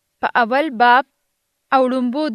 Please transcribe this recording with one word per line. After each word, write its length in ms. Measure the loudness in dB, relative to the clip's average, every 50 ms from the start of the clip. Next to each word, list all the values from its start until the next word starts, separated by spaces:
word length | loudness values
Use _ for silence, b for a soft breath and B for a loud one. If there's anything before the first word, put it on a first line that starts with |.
| _ _ _ _ -6
په 40 | -2 0 0 0
اول 280 | 0 0 -2 -2 -4 -2 0
باب 240 | 2 4 4 2 2 -2 _ _ _ _ _ _ _ _ _ _ _ _
او 100 | 0 0 0 0
ړومبو 320 | -2 -2 -4 -4 -4 -4 -4 -4 -2